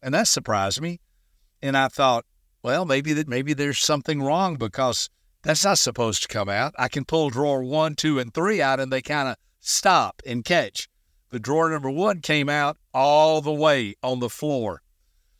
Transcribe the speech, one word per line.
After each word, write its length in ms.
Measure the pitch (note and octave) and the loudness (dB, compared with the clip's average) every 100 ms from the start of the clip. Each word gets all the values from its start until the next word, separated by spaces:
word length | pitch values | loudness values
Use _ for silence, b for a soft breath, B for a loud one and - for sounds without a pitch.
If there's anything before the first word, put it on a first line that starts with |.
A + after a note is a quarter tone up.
and 100 | C3 | -2
that 140 | D#3 A3+ | 0 2
surprised 540 | - B2 G#2 G2 A2+ | 0 0 0 0 -2
me. 180 | E3 F3 _ _ _ _ _ _ | -6 -10 _ _ _ _ _ _
And 140 | C#3 C3+ | -2 0
I 120 | C3+ | 0
thought, 380 | - C3+ A#2+ - _ _ _ | 2 2 2 -4 _ _ _
"Well, 240 | A#2+ D3 F3 | -4 -2 0
maybe 280 | C3+ D3+ | 0 0
that, 140 | D3+ D#3 | -2 -2
maybe 260 | B2 C#3 | -4 -2
there's 260 | C#3+ C#3+ C3+ | -2 -2 0
something 420 | - D3 D3 D3+ | 0 0 -2 -2
wrong 340 | C#3 E3 F#3+ D3 | 0 0 0 -2
because 540 | A2+ - C3 A2+ - _ _ _ | -6 -2 -2 -2 -6 _ _ _
that's 220 | - D3+ | -2 0
not 160 | G3 G3 | 2 2
supposed 420 | - A#2 A#2 G#2 | 0 0 -2 -2
to 60 | - | -4
come 220 | A2 G2+ | -4 -2
out. 240 | G2+ C#3 - | -2 -2 -2
I 100 | B2 | -4
can 180 | D3 C3 | -4 -2
pull 240 | D#3+ D3 | 0 0
drawer 340 | A#2+ D3 C3+ | 0 0 0
one, 320 | B2+ D3+ D#3 D3+ | -2 0 0 0
two, 240 | D#3 C#3 | 0 0
and 140 | A#2+ | -2
three 280 | D#3 F#3 G#3 | -2 0 0
out, 180 | C3+ C3+ | 0 0
and 120 | C3 | -2
they 100 | C3 | -4
kinda 360 | - D3 C3+ A#2 _ _ | -2 -2 -4 -6 _ _
stop 600 | - - G3 E3+ G#2 - - | -4 0 4 4 2 -4 -8
and 200 | A#2+ - | -6 0
catch." 420 | F3 G#2+ - - _ _ _ _ | 0 0 -6 -12 _ _ _ _
But 120 | B2 | -8
drawer 280 | A#2 D#3 E3 | -2 0 2
number 200 | D#3 C3+ | 0 -2
one 300 | C#3+ G#3 F#3+ | 0 0 0
came 280 | - D3+ C#3 | 0 0 2
out 300 | D3 D3 - _ | 0 -2 -4 _
all 480 | C3 C#3 D3 D#3 D#3 | 2 6 6 6 4
the 120 | D3 | 0
way 420 | D3 D#3 C#3 G#2+ - | 2 4 4 0 -4
on 160 | B2+ B2+ | -4 -2
the 100 | A#2+ | -4
floor. 520 | - D3+ C#3 A2 E2+ _ _ _ _ _ _ | -4 -2 -2 -2 -6 _ _ _ _ _ _